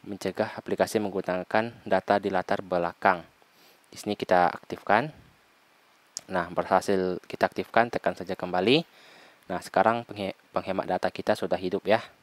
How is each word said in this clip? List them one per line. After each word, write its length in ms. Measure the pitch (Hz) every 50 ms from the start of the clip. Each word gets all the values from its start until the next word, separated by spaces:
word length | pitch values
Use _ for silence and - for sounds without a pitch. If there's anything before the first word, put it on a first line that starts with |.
mencegah 560 | - 95 101 92 - 98 92 - 110 110 -
aplikasi 400 | - _ - 101 - 95 95 -
menggunakan 720 | 107 104 98 92 95 - - 90 92 90 _ - 110 110 117 117 - -
data 320 | 104 98 92 - - 101
di 160 | 101 98 98 95
latar 320 | 92 90 - 101 101 101
belakang. 560 | 90 90 87 87 85 87 _ - 101 92 85 82 - _ _ _ _ _ _ - - _ _ _ _ -
Di 80 | -
sini 160 | - 104 104
kita 320 | - - - 92 90 87 -
aktifkan. 640 | - - - _ - - - - 101 113 135 156 - - - - _ _ _ _ _ _ _ _ _ _ _ _ _ _ _ _ _ - - - 92
Nah, 160 | 90 85 87
berhasil 720 | 90 - 92 - 98 92 - - 101 95 92 92 90 - - _
kita 160 | - - 110
aktifkan, 480 | 98 - - 95 - - 113 117 120 -
tekan 240 | - - 90 92
saja 160 | - 92 87 92
kembali. 560 | - - 90 90 90 92 110 135 160 170 _ _ - - - - - - - _ _ _ - 92
Nah, 80 | 85
sekarang 400 | - - - 95 98 110 117 117 117 -
penghe-, 240 | 101 98 98 95 - _ _ _
penghemat 480 | - 95 - 101 95 95 87 87 90
data 160 | 92 - 92 _
kita 240 | - - - 107
sudah 220 | - 104 87 90 85
hidup 260 | 92 92 101 95 -
ya. 160 | 92 104 117 - - _ _